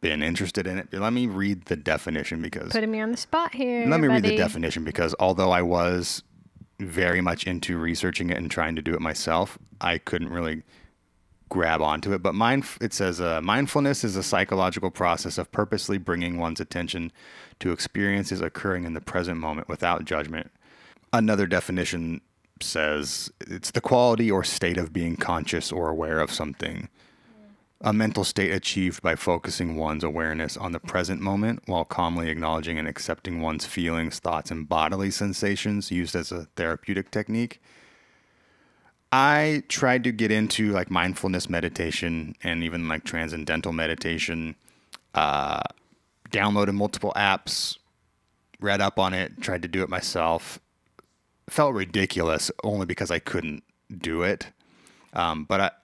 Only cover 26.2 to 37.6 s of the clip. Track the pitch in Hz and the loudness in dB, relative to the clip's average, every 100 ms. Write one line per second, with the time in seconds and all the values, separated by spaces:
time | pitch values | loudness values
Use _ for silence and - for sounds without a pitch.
26.2 | 76 - 78 67 - 82 - _ _ _ | 0 0 -4 -4 -6 -6 -10 _ _ _
27.2 | _ - - - _ _ - 107 110 107 | _ -20 -20 -20 _ _ 0 2 2 2
28.2 | 95 - 98 92 - - 92 85 90 80 | 0 0 0 0 -2 0 0 0 -2 0
29.2 | - 87 - - 87 80 78 76 82 78 | 2 0 0 -4 -2 0 -2 0 -2 0
30.2 | 82 80 78 - 95 85 87 98 87 90 | -2 -2 -4 -6 -6 -6 -2 0 0 -2
31.2 | 98 98 110 117 - 90 80 - 85 85 | 0 0 0 -2 -2 -2 0 0 0 0
32.2 | 82 78 80 80 80 80 78 73 - 82 | -2 -2 -2 -2 -2 -4 -4 -6 -6 -6
33.2 | - 85 80 78 - - 85 82 82 - | -4 -4 -2 -4 -6 -4 -2 0 -2 -4
34.2 | 92 80 - 80 78 85 78 95 98 95 | -4 -4 -4 -8 -2 2 2 0 -2 -2
35.2 | 101 95 101 98 110 101 98 90 85 90 | -4 -2 -2 0 0 -2 -2 -2 -2 -2
36.2 | 80 87 82 - 82 80 - 98 98 107 | -4 -8 -10 -4 -2 -2 -2 -4 -2 -4
37.2 | 107 110 117 - | -2 -2 -2 -6